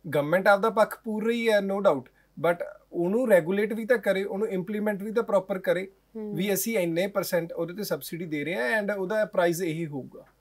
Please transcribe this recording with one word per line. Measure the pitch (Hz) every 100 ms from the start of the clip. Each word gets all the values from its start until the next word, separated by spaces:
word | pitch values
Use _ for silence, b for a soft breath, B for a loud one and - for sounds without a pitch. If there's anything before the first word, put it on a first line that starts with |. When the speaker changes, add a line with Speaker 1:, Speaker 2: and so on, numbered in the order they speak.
| 165
Speaker 1:
ਗਵਰਨਮੈਂਟ | 147 147 185 202
ਆਪਦਾ | 202 220
ਪੱਖ | 208 208 -
ਪੂਰ | 220 214 226
ਰਹੀ | 233 226
ਹੈ, | 208
no | 196 196
doubt, | 196 139 - _ _ - 127
but | 170 - - _
ਉਹਨੂੰ | 175 175 226 247
ਰੈਗੂਲੇਟ | 180 160 196 208
ਵੀ | 220
ਤਾਂ | 214 240
ਕਰੇ, | 202 190
ਉਹਨੂੰ | 202 196 214
ਇੰਪਲੀਮੈਂਟ | 185 175 208 214 196
ਵੀ | 214
ਤਾਂ | 220
ਪ੍ਰੋਪਰ | 220 196 190 185
ਕਰੇ | 185 170 190 _ _ 220
Speaker 2:
ਹੂੰ। | 208
Speaker 1:
ਵੀ | 165 202
ਅਸੀਂ | 185 226 220
ਇੰਨੇ | 170 165 196
ਪਰਸੈਂਟ | 196 - 175 165
ਉਹਦੇ | 165 165
ਤੇ | 185
ਸਬਸਿਡੀ | 196 151 - 165
ਦੇ | 175 151
ਰਹੇ | 147
ਹਾਂ | 208 247 214
and | 202 202
ਉਹਦਾ | 185 214
ਪ੍ਰਾਈਸ | 208 190 175 165
ਇਹੀ | 175 156 160
ਹੋਊਗਾ। | 139 - - - _